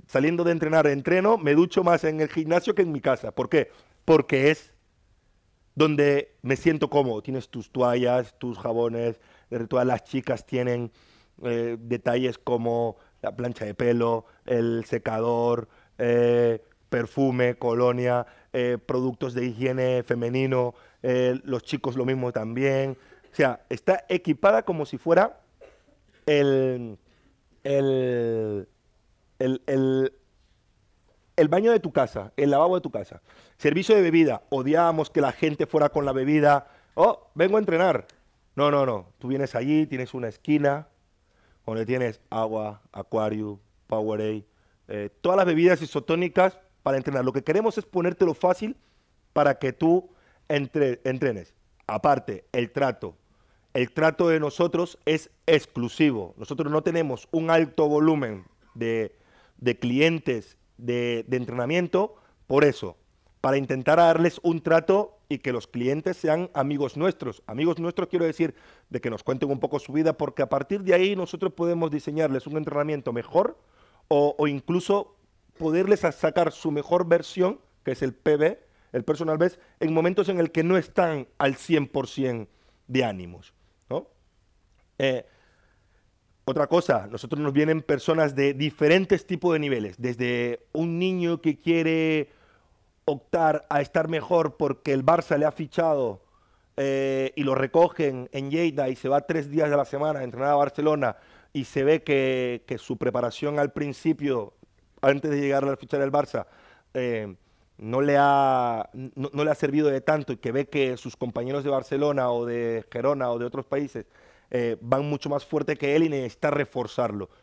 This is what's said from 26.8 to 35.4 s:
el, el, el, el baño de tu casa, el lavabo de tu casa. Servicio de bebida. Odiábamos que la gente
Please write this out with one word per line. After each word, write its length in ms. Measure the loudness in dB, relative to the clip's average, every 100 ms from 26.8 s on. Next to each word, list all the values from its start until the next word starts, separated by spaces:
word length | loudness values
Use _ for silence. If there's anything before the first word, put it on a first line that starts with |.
| -8 -14 _ _ _ _ _ _
el, 1040 | -2 0 2 0 0 -2 -2 -2 -4 -6 -10 _ _ _ _ _ _ _
el, 220 | -2 -2 -2
el, 460 | 0 2 2 0 -4 _ _ _ _ _ _ _ _ _ _ _ 2
el 120 | 2
baño 240 | 4 4
de 80 | 2
tu 120 | 0
casa, 400 | -2 -2 -4 -10 -2
el 160 | 2
lavabo 240 | 4 2 2
de 40 |
tu 120 | -4
casa. 300 | -10 -12 -16 _ -20 _ _
Servicio 380 | 0 0 4
de 80 | 4
bebida. 400 | 6 6 4 2 -4
Odiábamos 600 | -4 0 2 4 2 -2
que 100 | 0
la 120 | 0
gente 340 | 0